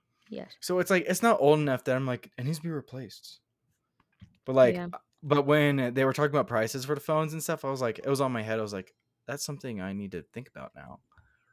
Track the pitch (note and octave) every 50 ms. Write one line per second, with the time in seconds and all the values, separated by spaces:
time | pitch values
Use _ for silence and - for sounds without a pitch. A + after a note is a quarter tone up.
0 | _ _ _ _ _ - - - - - - - - - F3+ F3+ F3 - G3 F3+
1 | D3 - F#3 - A3+ A#3 G#3+ - C#3 D3+ D3+ D3+ D3+ C#3+ C3 B2+ - C3+ B2+ C3
2 | C3+ B2+ B2 A#2+ - - - - B2 C#3+ E3 D3+ D3+ E3+ D#3+ C#3+ A#2+ - - C3+
3 | B2+ G2 - - - - - _ _ _ _ _ _ _ _ _ _ _ _ _
4 | _ _ _ _ - _ _ _ - - C3 C3 B2+ A#2+ A2+ F3 F3 F3 F3 -
5 | _ _ _ _ - C#3 D3 D3 C#3 C#3 D3+ D3+ D3 D3 C#3 C3+ B2+ A#2+ A#2+ C3+
6 | C3+ C3+ - - D3+ C#3+ C#3+ C#3+ A#2 - A#2+ A2 A2 A2+ - C3+ B2+ C#3 D3+ C#3
7 | - - D#3 D#3 D#3+ D3+ D#3 D#3+ - - E3 D#3 - C3+ C3+ B2+ C3 A#2 G#2+ -
8 | - C3+ C#3 C3+ C#3 C3 B2 A2+ G#2+ A2 A2 A2+ A2 G#2 G#2 F#2+ F#2 _ _ _
9 | _ _ _ _ - - A#2+ - - - C#3+ - - C3 A2+ G2 F#2 G2 G2 G2+
10 | G2+ F#2+ F#2 E2+ D2 _ - A#2 C3 - - - C2+ - _ D2 C#2 C2 B1+ -
11 | _ _ _ _ _ _ _ _ _ _